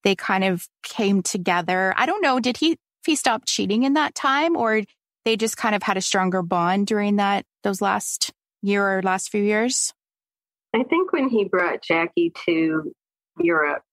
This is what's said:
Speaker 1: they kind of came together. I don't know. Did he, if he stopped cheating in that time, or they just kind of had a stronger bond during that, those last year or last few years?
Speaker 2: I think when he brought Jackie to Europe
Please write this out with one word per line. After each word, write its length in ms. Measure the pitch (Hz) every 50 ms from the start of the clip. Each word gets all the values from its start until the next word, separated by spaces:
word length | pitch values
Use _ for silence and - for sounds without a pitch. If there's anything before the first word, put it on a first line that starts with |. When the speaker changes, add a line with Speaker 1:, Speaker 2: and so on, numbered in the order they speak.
| _
Speaker 1:
they 120 | 202 196
kind 260 | - - - 196 190
of 240 | 190 190 180 175 - - _ _
came 400 | - - - - 214 196 202 190
together. 720 | 175 - - 196 175 196 175 175 175 175 185 185 190 190 -
I 100 | - 240
don't 160 | 302 381 427
know. 180 | 359 277 254 254
Did 160 | 226 247 240
he, 160 | - 302 330
if 60 | 320 - _ _ _ _ -
he 80 | - 311
stopped 320 | - - 262 226 - _
cheating 380 | - - - 196 190 208 226 254
in 80 | 269 277
that 200 | 311 294 - -
time, 420 | - - 277 269 285 320 339 339
or 260 | - 233 220 220 220 202 _ _ _ _ _ _ _ _
they 120 | 226 226
just 200 | 202 220 226 -
kind 180 | - - 220 214
of 80 | 202
had 140 | - - 196
a 40 | 190
stronger 420 | 185 - - 196 185 185 180 190
bond 440 | 175 170 185 175 170 175 185 202 202
during 300 | - 220 208 208 202 202
that, 280 | 202 202 196 202 202 - _ _ _
those 180 | - 202 196 185
last 520 | 202 196 190 202 - - - - - - _ _ _ _ _ _
year 360 | - 202 202 202 202 196 190 190
or 40 |
last 280 | 185 190 185 190 - -
few 120 | - 208
years? 500 | 202 208 214 214 226 254 262 - - - - _ _ _ _ _ _ _ _ _ _ _ _ _ _ _ -
Speaker 2:
I 80 | 226 262
think 280 | - 330 339 381 370
when 160 | - 311 262 269
he 160 | 233 214 196
brought 380 | 190 - 180 175 170 127 -
Jackie 500 | - - 165 165 165 170 _ 175 170 170 - - -
to 460 | - 170 160 165 160 156 160 156 - - _ _ _ _ _ _ _ _ 160
Europe 440 | 170 170 170 156 151 147 143 - _ _